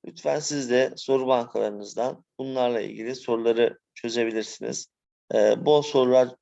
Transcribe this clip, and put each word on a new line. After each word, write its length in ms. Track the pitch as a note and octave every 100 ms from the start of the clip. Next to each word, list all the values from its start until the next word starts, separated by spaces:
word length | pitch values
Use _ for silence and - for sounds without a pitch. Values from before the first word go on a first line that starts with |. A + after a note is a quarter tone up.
| -
Lütfen 340 | - D3 D3
siz 300 | D3 D3 B2+
de 240 | B2 C3 -
soru 320 | - C3+ B2+
bankalarınızdan 960 | B2+ A#2 A2+ G#2+ G#2 G2+ G#2 B2+ - _ -
bunlarla 420 | C3+ C3 B2 A#2
ilgili 340 | G#2 G#2+ A2+ C3
soruları 640 | - A#2 A#2 A2+ A#2 - _
çözebilirsiniz. 960 | - A#2 A#2 A2+ A2 G#2+ - A2+ - - _ _ _ _
Ee, 320 | A2 G#2+ A2 D3
bol 160 | D3+
sorular 540 | D3 C#3 B2+ B2+ B2+ B2+